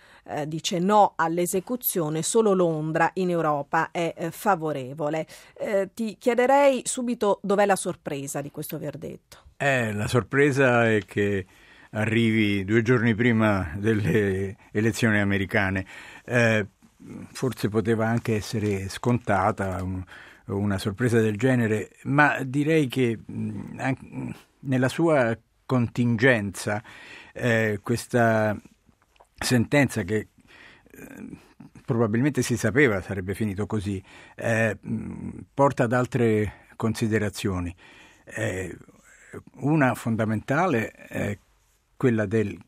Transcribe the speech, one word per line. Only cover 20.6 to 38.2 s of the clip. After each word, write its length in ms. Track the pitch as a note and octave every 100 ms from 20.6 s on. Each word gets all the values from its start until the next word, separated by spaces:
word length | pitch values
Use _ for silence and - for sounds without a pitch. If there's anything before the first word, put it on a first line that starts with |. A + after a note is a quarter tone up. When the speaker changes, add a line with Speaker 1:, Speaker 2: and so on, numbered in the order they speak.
| G#2 F#2+
Speaker 2:
sorpresa 420 | A2 G2 B2 A#2
del 160 | A2 G#2
genere, 540 | C3 B2 A2 G#2+ F#2 _
ma 380 | B2 C#3+ D3 A2+
direi 420 | C3 C#3 D3 D#3+ C3
che, 320 | B2+ A#2+ G#2+ -
mm, 480 | A2 G#2+ G#2+ - -
an-, 560 | B2+ C3 - C3 B2 - _ _
nella 280 | C#3 B2+ B2+
sua 480 | - E3+ D3 A2+ A2+ _ _ -
contingenza, 1160 | B2+ A2+ - A#2+ A#2 C3 A#2 G2+ - - G#2 - - - - -
eh, 480 | - B2 A2+ A2 G#2
questa 760 | - A2 - B2 A2+ A2 G#2+ G2+ - _ _ _ _ _ _
sentenza 680 | - - B2 G#2+ C#3+ B2+ A2+
che, 260 | F#2 G#2+ - _ _ - - - _
eh, 380 | - - - - - _ _ - -
probabilmente 580 | - A#2 A2+ A#2 C#3+ B2+
si 140 | A#2 A#2
sapeva 440 | A2 A2+ C#3 G2
sarebbe 340 | - G2 F#2
finito 320 | F#2+ G#2+ G2 G2+
così, 360 | A2 G2 F#2+ - - - -
eh, 400 | A#2 A2+ A2 G#2+ G#2+
mm, 440 | A2 - - - - -
porta 300 | - C#3 C3+
ad 80 | A#2+
altre 720 | B2 B2 A#2+ A#2 G#2+ G2+ - _ -
considerazioni. 960 | A2+ G#2+ A2+ G#2+ G2+ - G#2 F2+ F2 - - - - _